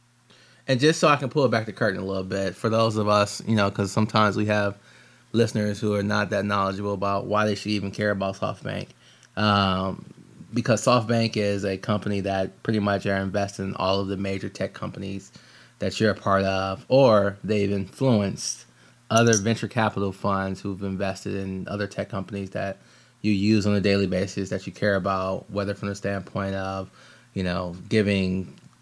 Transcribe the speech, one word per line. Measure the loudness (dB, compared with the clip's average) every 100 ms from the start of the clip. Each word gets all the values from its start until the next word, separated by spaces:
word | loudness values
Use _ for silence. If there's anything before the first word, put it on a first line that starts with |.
| _ _ _ _ _ _ -2
And | 2
just | 2 4
so | 4
I | 2
can | 0
pull | 2 2
back | 2 -2
the |
curtain | -2 -2 -2
a | -4
little | -4
bit, | -4 -2 -4 -2
for | 0
those | 2 2 2
of | 4
us, | 4 2 -2 0
you | 2
know, | 2
'cause | 2 0
sometimes | 0 2 4 4 2
we | 0
have | 0 0 -4 -16 -20 -20 _ _
listeners | 0 2 0 -2 -2
who | -2 0
are |
not | 0 0 0
that | -2 0
knowledgeable | 0 0 -2 -4
about | -2 -2 -2 0
why | 2 2
they | 0
should | -2
even | -2 -4
care | -2 -2
about | 0 -2 -4
SoftBank. | -6 -6 -8 -8 -8 -16 _ _ _ -2
Um, | 2 4 2 0 -2 -6 -12 -20 -20 -20 -8
because | -2 0 2
SoftBank | 4 2 4 0 0 0
is | 0 0 -2
a | -4
company | -2 -2 -2 -2
that | -2 -2 -4 -6
pretty | -2 0
much | 2 0 0
are | -2
invested | -2 -2 -4 -4
in | -6 -2
all | 0 0
of | -2
the | -4
major | -4 -4 -6
tech | -6 -8
companies | -8 -10 -8 -10 -10 -12 -20 -20 -20 -20 -6
that | -4 2
you're | 2
a | 2
part | 2 2
of, | 2 0 -2 -4 2
or | 6 8 6 4 -2
they've | -2 0 0
influenced | 0 -4 -2 2 4 2 -2 -6 -8 -12 _ _ _ 0
other | 4 6 4
venture | 2 -2 -2
capital | 0 -2 0 -4
funds | -2 -2 -2 -2 -6
who've | -8 -6
invested | -6 -4 -4 -6 -6 -6
in | -6 -6 -6
other | -6 -6
tech | -6 -6
companies | -6 -6 -8 -8
that | -6 -6 -8 _ -20 _ _
you | 0
use | 2 4 4 4
on | 2
a |
daily | 4 2 2
basis | 0 -2 -4 -6
that | -6 -8
you |
care | -2 0 2
about, | 0 -2 -2 -6 -6
whether | -4 -4 -4
from | -6
the | -6
standpoint | -4 -6 -6 -6 -4 -4
of, | -4 -6 -8 -14 -20 -20 _ -4
you |
know, | -2 -2 -6 -10 0
giving | 2 4 2 2 -2 -4 -12 -20 _